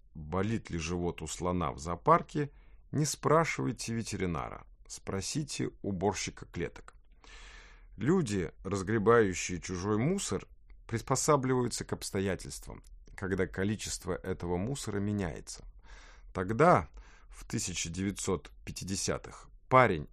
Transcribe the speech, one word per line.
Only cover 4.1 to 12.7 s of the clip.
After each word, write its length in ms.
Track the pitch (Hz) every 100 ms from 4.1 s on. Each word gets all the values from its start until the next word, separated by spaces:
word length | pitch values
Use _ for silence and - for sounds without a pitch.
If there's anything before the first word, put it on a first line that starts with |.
| 98 92 80 58 - - - -
спросите 800 | - - 98 95 147 147 - 120 -
уборщика 640 | 95 95 98 - - - -
клеток. 460 | - 76 - - - - - - - - - - - - -
Люди, 540 | 113 190 131 101 82 -
разгребающие 960 | - 98 92 113 98 117 104 87 - 90
чужой 360 | 82 90 98 107
мусор, 480 | 131 196 - 98 - - - - -
приспосабливаются 960 | 113 - 131 - 147 131 127 120 -
к 80 | -
обстоятельствам, 920 | - - 101 98 87 - - -